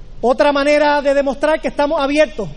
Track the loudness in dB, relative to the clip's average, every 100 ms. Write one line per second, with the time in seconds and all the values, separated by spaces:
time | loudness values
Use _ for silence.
0 | -16 -4 -2 2 2 2 2 2 2 2
1 | 2 0 0 -2 -2 0 -2 -2 -2 0
2 | 0 2 0 -2 -10